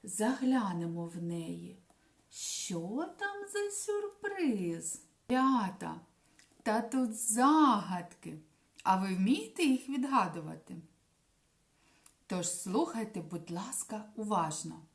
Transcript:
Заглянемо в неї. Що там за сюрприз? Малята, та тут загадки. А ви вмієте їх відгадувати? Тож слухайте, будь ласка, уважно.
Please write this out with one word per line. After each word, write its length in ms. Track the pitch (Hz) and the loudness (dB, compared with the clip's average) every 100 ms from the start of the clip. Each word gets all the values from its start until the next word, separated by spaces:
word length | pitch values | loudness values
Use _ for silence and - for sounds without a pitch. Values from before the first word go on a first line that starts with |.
| - | -8
Заглянемо 1000 | - 220 269 254 254 202 175 170 170 170 | -2 0 2 2 2 0 -2 -4 -4 -6
в 160 | 170 | -6
неї. 540 | 170 170 165 170 175 185 _ _ _ _ _ | -6 -4 -6 -10 -12 -18 _ _ _ _ _
Що 760 | - - - - 170 175 240 339 - | -12 -8 -6 -6 -6 -4 -4 -6 -6
там 180 | 403 403 403 | -6 -6 -6
за 180 | 403 403 | -4 -4
сюрприз? 1300 | 403 - 415 415 - 403 392 311 214 175 165 - - - _ - | -4 -2 -2 -4 -6 -6 0 0 2 -2 -4 -6 -10 -14 _ -2
Малята, 720 | 254 262 254 190 - 170 165 - _ _ _ - _ | 2 4 4 0 -4 -10 -10 -16 _ _ _ -20 _
та 180 | - 220 | 0 0
тут 340 | 233 262 247 | 2 0 0
загадки. 1200 | 220 - 220 269 311 285 214 170 180 170 - 160 156 - _ _ - | 0 0 6 8 10 8 6 2 -6 -6 -14 -14 -14 -16 _ _ -4
А 140 | - 190 | 2 4
ви 180 | 190 | 2
вмієте 480 | 185 190 320 440 - | 2 4 4 0 2
їх 260 | 311 254 - | 4 4 0
відгадувати? 880 | 269 269 269 180 165 156 156 - 170 - _ _ _ _ _ _ _ _ _ _ _ - _ _ | -2 2 2 2 -2 -8 -12 -14 -16 -16 _ _ _ _ _ _ _ _ _ _ _ -20 _ _
Тож 220 | 185 175 | -4 -2
слухайте, 720 | - 185 208 330 226 214 180 | -4 0 0 0 -2 -6 -8
будь 300 | 156 170 160 | -8 -10 -8
ласка, 540 | 175 226 269 - 214 214 - | -8 -6 -8 -6 -8 -8 -8
уважно. 640 | 214 202 156 - 82 80 - | -2 0 0 -4 -8 -12 -18